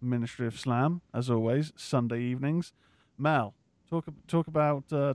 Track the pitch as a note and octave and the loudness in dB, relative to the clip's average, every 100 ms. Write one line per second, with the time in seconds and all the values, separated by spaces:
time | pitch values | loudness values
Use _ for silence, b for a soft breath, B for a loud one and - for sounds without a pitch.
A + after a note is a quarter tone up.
0 | B2 B2 A#2 - A#2 - C3 A#2+ C#3+ F3 | -2 0 -2 -4 -4 -4 0 2 2 0
1 | - A#2 B2 A#2 A2+ C3+ D3+ - - C3+ | -4 -4 0 2 2 0 -2 -8 -2 0
2 | A#2 A#2 B2 B2+ C#3 E3 E3 _ _ _ | 0 -2 -2 -2 -2 -2 -4 _ _ _
3 | _ - D3 D3 G#2 - _ _ _ E3 | _ -2 0 2 0 -8 _ _ _ -6
4 | D#3 D3 - E3 E3 D#3 D3 C#3+ - D3 | -6 -12 -2 0 2 2 2 0 -2 0
5 | C#3 | 0